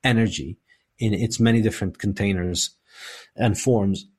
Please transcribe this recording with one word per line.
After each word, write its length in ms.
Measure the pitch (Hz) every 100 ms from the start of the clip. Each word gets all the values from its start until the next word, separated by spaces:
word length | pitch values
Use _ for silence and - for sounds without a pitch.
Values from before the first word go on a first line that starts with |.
energy 540 | 131 113 110 80 69 - _ _ _ _
in 160 | 113
its 280 | 101 113 113
many 200 | 113 113
different 380 | 110 - 95 -
containers 680 | 101 95 101 95 90 87 - _ _ - - - - -
and 240 | 113 95
forms 480 | - 117 98 92 -